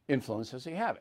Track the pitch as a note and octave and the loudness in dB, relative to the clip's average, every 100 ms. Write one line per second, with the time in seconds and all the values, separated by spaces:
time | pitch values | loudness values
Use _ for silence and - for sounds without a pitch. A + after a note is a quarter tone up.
0 | - C3+ A2+ G#2+ A2+ B2+ D#3+ F3 A3+ - | 2 2 2 -4 -4 -8 -6 -2 0 -2